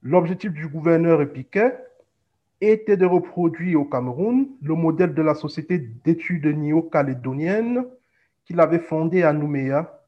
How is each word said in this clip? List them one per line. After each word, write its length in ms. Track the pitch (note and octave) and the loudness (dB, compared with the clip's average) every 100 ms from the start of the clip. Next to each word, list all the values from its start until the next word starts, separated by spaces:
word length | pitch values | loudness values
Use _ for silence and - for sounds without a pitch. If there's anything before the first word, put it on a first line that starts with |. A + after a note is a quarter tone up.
L'objectif 500 | B2 F3 E3 F#3 G#3+ | 4 2 2 -4 -6
du 160 | D3+ D#3+ | -8 -8
gouverneur 520 | D3+ D#3 E3 E3+ E3 | -4 2 4 4 4
Répiquet 580 | C#3 C3+ C3 G3 A#3+ C4+ - _ _ _ _ _ _ _ | 2 -4 -8 0 0 0 -16 _ _ _ _ _ _ _
était 380 | G#3 A3 A3 G3 | 2 2 2 2
de 80 | F3+ | 4
reproduire 720 | F3+ E3+ - E3+ D#3+ F3 D#3+ | 2 0 -2 -2 -2 0 0
au 60 | C#3+ | 0
Cameroun 640 | C3+ B2+ B2 G3+ B3+ C4+ - | -4 -4 -4 0 0 0 -6
le 100 | C#3+ | -4
modèle 400 | D#3+ E3 D#3 F#3 | 0 0 2 0
de 80 | D3 | 2
la 140 | D#3 D3+ | 0 0
Société 420 | D3+ - D#3 F3+ | -4 -10 -4 -4
d'études 720 | B2 A2+ - E3 - F3 D3 | -4 -8 0 0 0 -2 -2
néo-calédonienne 1400 | D3 D3 D#3 E3 E3 C#3 B2+ B2 C3 E3 G#3 A#3 B3 B3 - _ _ _ _ _ | -2 0 0 0 0 0 -2 -6 -4 -2 -2 -2 -4 -6 -12 _ _ _ _ _
qu'il 140 | E3+ | 2
avait 200 | D#3 E3+ | 4 4
fondée 420 | - D#3+ D#3+ F#3 | 0 -2 0 4
à 100 | E3 | 4
Nouméa 680 | D3 D3+ C#3+ C3+ C#3 E3 - | 2 -2 -2 0 -2 -4 -12